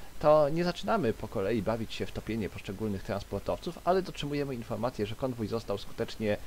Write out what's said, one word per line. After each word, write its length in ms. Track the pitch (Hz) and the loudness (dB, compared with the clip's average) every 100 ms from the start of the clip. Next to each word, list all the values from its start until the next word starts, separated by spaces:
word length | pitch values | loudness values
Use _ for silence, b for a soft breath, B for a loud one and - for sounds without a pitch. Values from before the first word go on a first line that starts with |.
| B - | B 2
to 300 | 151 151 143 | 6 8 6
nie 140 | 165 | 4
zaczynamy 500 | 175 - 208 220 123 | 0 0 0 2 2
po 140 | - 107 | 0 -2
kolei 340 | 117 98 117 | 0 2 2
bawić 320 | 95 113 110 | 2 0 -2
się 120 | - 98 | -4 -4
w 60 | |
topienie 380 | - - 113 90 | -4 -4 -2 -4
poszczególnych 540 | - - 98 110 95 | -6 -8 -4 -2 -2
transportowców, 760 | - 101 - 101 - 87 - - - | -2 -4 -2 -4 -2 -2 -4 -2 2
ale 140 | 190 | 2
otrzymujemy 560 | 180 - 147 143 139 123 | 2 -4 -4 -2 -2 -4
informację, 500 | 113 107 120 - 104 | -4 -2 -2 0 -2
że 100 | - | -2
konwój 320 | 131 117 104 | -4 -2 -2
został 300 | 113 - 101 | -2 -2 -4
skutecznie 600 | - - 113 - 110 104 | -4 -4 -4 0 0 0